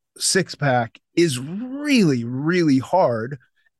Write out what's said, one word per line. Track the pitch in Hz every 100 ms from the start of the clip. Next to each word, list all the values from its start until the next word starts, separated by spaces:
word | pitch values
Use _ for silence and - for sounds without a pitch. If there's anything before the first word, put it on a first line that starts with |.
| _ -
six | - 190 -
pack | - 147 123 117 - _ -
is | 170 123
really, | 139 190 254 269 294 262 170 127 117
really | 127 151 180 160 131
hard | 110 180 160 117 120 143 _ _ _